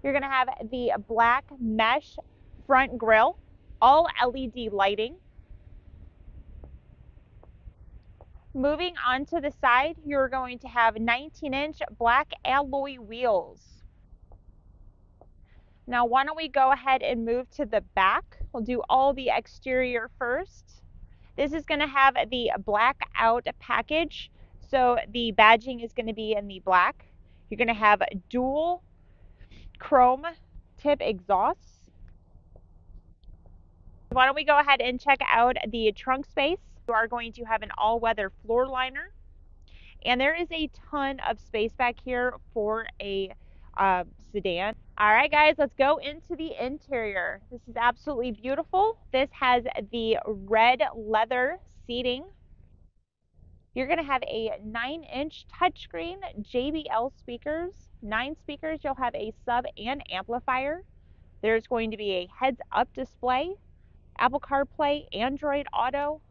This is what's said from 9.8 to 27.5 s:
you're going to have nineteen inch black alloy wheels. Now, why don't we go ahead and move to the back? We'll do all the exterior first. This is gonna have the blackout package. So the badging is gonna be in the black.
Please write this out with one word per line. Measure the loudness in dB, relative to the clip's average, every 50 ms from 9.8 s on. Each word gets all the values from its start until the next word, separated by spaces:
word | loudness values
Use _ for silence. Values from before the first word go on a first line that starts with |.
| 2 0 -4 -8 -8
you're | -4 -2 0 0 0
going | -2 -6 -6 -8 -12 -14
to | -16 -6
have | 0 2 2 2 2
nineteen | 0 -2 -2 -2 -2 -4 -12 -14 -10 -6 -4
inch | -4 -2 -4 -4 -6 -10 -12 -12 -6 0
black | 2 4 4 4 2 -2 -8 -8 _
alloy | 0 0 0 0 0 -4 -4 -4 -6 -8
wheels. | -12 -14 -14 -8 -2 0 2 2 2 0 -4 -16 -20 _ _ -20 -20 -20 -20 _ _ -20 _ -20 -20 -20 _ -20 -20 _ -20 _ -20 _ -20 -20 -20 -20 -20 _ _ _ _ _ _ -20 -20 _ -20 -20 _ -20 -20 _ _ _ _ _
Now, | -4 0 0 0
why | 2 2 2 2
don't | 0 -4
we | -6 -8
go | -2 2 2 4 4
ahead | 4 2 2 2 2 2
and | 2 0 -2 -2 -2
move | -2 -2 -2 -2 -6 _
to | -6 -4
the | 0 -2 -2 -2 -2 _
back? | 2 4 4 4 0 -4 -8 -12 -12 -12 -8
We'll | -8 -8
do | -4 -4 -4 -4 0 2
all | 2 4 4 4
the | 2 0 -2 0
exterior | 0 -2 -2 -6 -20 -12 -6 -2 0 0 0 0 -2 -4 -6 -6 -8
first. | -8 -4 -4 -4 -4 -6 -8 _ -20 _ _ -20 -20 -20 -20 -20 -20 -20 -20 -20 _ -20 -16 -4
This | -4 -2 -2
is | -2 -6 -4
gonna | -4 -2 -2 -2 0
have | 2 4 4 4 4 2 -4 -2
the | -4 -4 -2 -2 -4 -4 -4
blackout | -2 0 2 2 0 0 -2 -10 -8 -2 0 2 2 2 2 -2 -6 -10 -10
package. | -8 -4 -4 -4 -2 -2 -2 -2 -2 -2 -6 -14 -14 -16 _ -20 -20 -20 -20 -20 -10 -2
So | 2 4 4 4 2 0 -2 -4
the | -6 -4 -4 0 4
badging | 6 8 8 8 6 4 -6 -8 -8 -10
is | -8
gonna | _ -6 -6 -6 -6
be | -6 -4 -2 -2
in | -2 -4
the | -6 -14 -8
black. | 0 4 4 4 4 4 0 -6 -20 _ -20 -20 -20 -20 -20 -20 -14 -14